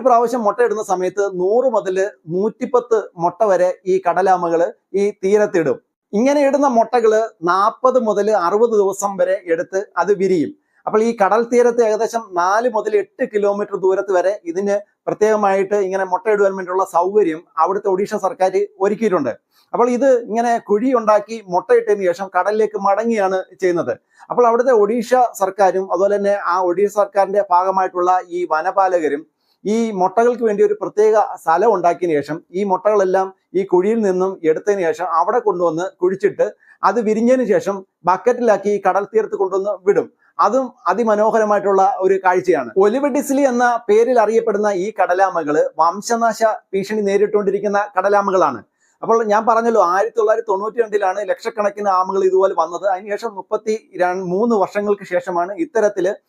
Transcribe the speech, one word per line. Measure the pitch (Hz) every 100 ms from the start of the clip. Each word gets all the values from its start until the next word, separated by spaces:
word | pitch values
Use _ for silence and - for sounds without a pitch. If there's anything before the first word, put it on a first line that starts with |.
| 254
പ്രാവശ്യം | 233 240 254 208
മുട്ടയിടുന്ന | 202 240 208 208
സമയത്ത് | 180 185 185 202 185
നൂറ് | 185 226 262 220
മുതൽ | 185 185 196 - 160 175
നൂറ്റിപ്പത്ത് | 214 214 247 247 240 220 - 175 175
മുട്ട | 233 220
വരെ | 180 180 180 185
ഈ | 185 175
കടലാമകള് | 170 190 185 175 165 180 - _ 190
ഈ | 202 208 190
തീരത്തിടും. | 208 208 196 151 117 _ _ _
ഇങ്ങനെ | 202 254 285 277
ഇടുന്ന | 277 277 233
മുട്ടകള് | 220 247 220 214 226 - 165
നാപ്പത് | 185 202 - 254 254 226
മുതൽ | 202 202 208 170
അറുപത് | 208 233 220
ദിവസം | 196 196 196 190
വരെ | 180 190 185
എടുത്ത് | 165 180 190 202 -
അത് | 175 202
വിരിയും. | 190 185 131 - _ _ -
അപ്പോൾ | 214 226
ഈ | 233
കടൽ | 190 208 233
തീരത്ത് | 240 240 233 226
ഏകദേശം | 214 214 226 220 175
നാല് | 180 208 247 220
മുതൽ | 208 214
എട്ട് | 196 - 254
കിലോമീറ്റർ | 208 202 202 202 202
ദൂരത്ത് | 190 190 196 185
വരെ | 175 202 170
ഇതിന് | 165 202 202 202 _ -
പ്രത്യേകമായിട്ട് | 160 214 214 202 196 190 208 190
ഇങ്ങനെ | 190 190
മുട്ടയിടുവാൻ | 180 220 208 196 190
വേണ്ടിയുള്ള | 180 185 185
സൗകര്യം | 165 180 208 180 156 - 160
അവിടുത്തെ | 165 196 202
ഒഡീഷ | 185 202 214
സർക്കാർ | 185 160 185 190 202 -
ഒരുക്കിയിട്ടുണ്ട്. | 196 208 226 175 127 - _ _ _
അപ്പോൾ | 180 240 240
ഇത് | 269 247 214
ഇങ്ങനെ | 214 240 233 -
കുഴി | 208 254 254
ഉണ്ടാക്കി | 214 208 208 226 196
മുട്ടയിട്ടതിന് | 180 175 240 233 208 185
ശേഷം | 175 190 180
കടലിലേക്ക് | 185 214 214 214 196
മടങ്ങുകയാണ് | 196 233 226 190 190 185 185
ചെയ്യുന്നത്. | 180 170 127 113 _ _ -
അപ്പോൾ | 170 240
അവിടുത്തെ | 233 247 240
ഒഡീഷ | 202 240 208 254 240 -
സർക്കാരും | 190 190 190 180 190
അതുപോലെ | 180 196 202
തന്നെ | 202 202 180
ആ | 175 185
ഒഡീഷ | 175 202 208
സർക്കാരിന്റെ | 196 202 190 202 202
ഭാഗമായിട്ടുള്ള | 180 190 190 185 180 180 185 180 175
ഈ | 175
വനപാലകരും | 156 175 190 190 175 151 143 - _ _ _ 185
ഈ | 220 226 196
മുട്ടകൾക്ക് | 185 190 240 240 226
വേണ്ടി | 202 208
ഒരു | 208
പ്രത്യേക | 180 202 214 214 196 180
സ്ഥലം | - 165 226 196
ഉണ്ടാക്കിയതിനു | 175 170 175 147
ശേഷം | 143 160 - 180
ഈ | 202
മുട്ടകളെല്ലാം | 185 208 214 190 185 190 - _ 175
ഈ | 196
കുഴിയിൽ | 180 196 226 208
നിന്നും | 185 190 180 160
എടുത്തതിന് | 160 - 202 165
ശേഷം | 151 175 165
അവിടെ | 180 240 208
കൊണ്ടുവന്ന് | 180 170 160 185 -
കുഴിച്ചിട്ട് | 180 190 196 131 185 - _ _ 175
അത് | 202 214
വിരിഞ്ഞതിന് | 220 233 262 233
ശേഷം | 185 165 196 190 _ 165
ബക്കറ്റിലാക്കി | 185 247 240 240 196 202 202
ഈ | 196
കടൽ | 185 202
തീരത്ത് | 220 208 190
കൊണ്ടുവന്ന് | 190 190 202 190 185
വിടും. | 180 123 _ _ - 180
അതും | 247 254 - -
അതിമനോഹരമായിട്ടുള്ള | 190 226 208 220 226 214 208 190 196 190 190
ഒരു | 190 190 185
കാഴ്ചയാണ്. | 185 175 160 160 175
ഒലിവ് | 202 247 285 277
ഡിസ്ലി | 285 269 277
എന്ന | 240 247 240 -
പേരിൽ | 208 233 247
അറിയപ്പെടുന്ന | 208 226 226 - 208 196
ഈ | 196 214
കടലാമകള് | 180 180 196 170 151 151 269 -
വംശനാശ | 160 190 - 233 233 214 220 208 _
ഭീഷണി | 196 196 214 202
നേരിട്ടുകൊണ്ടിരിക്കുന്ന | 196 208 208 196 196 202 202 202 -
കടലാമകളാണ്. | 190 202 196 190 156 120 - _ _ _
അപ്പോൾ | 156 226 220
ഞാൻ | 202 220
പറഞ്ഞല്ലോ, | 226 233 220 175
ആയിരത്തി | 185 214 233
തൊള്ളായിരത്തി | 214 214 220
തൊണ്ണൂറ്റി | 190 214 233
രണ്ടിലാണ് | 226 202 196 196 196
ലക്ഷക്കണക്കിന് | 175 226 214 208 202 208 185
ആമകൾ | 185 190 190
ഇതുപോലെ | 185 190 180
വന്നത്. | 165 175 190
അതിനുശേഷം | 185 214 202 226 196
മുപ്പത്തി | - 214 220 220 - 175 180 185 185
മൂന്ന് | 180 233 220
വർഷങ്ങൾക്ക് | 175 208 208 202 190
ശേഷമാണ് | 175 175 175 175 196 156
ഇത്തരത്തില് | 226 214 - 175 208